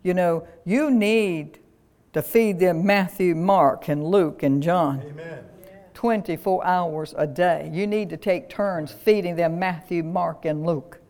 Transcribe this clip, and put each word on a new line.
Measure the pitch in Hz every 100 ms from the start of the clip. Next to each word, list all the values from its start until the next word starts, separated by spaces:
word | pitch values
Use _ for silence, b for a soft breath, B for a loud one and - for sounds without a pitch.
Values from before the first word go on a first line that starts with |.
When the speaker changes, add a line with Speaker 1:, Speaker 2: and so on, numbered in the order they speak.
Speaker 1:
You | 180
know, | 180 175 165 165 B
you | - 226 302
need | 247 208 226 208 165 151 - _ _ _ _ _
to | 156
feed | 147 226 220 180
them | 185 165
Matthew, | 196 202 185 - 185
Mark, | 160 180 196 143 - -
and | 147
Luke, | 151 196 160 -
and | 143 139
John. | 151 180 156 139 -
Speaker 2:
Amen. | - 165 151 - -
Speaker 3:
Yeah. | - - -
Speaker 1:
Twenty-four | - 233 220 185 160 - 185
hours | - 180 175 156 151 -
a | 151
day. | 135 180 160 151
You | 160 208
need | 214 202
to | 160
take | - 180 -
turns | - 202 180 151
feeding | - - 214 175 170
them | 170 165
Matthew, | 185 170 - 175
Mark, | 160 180 170 160
and | 165 151
Luke. | 160 160 - - _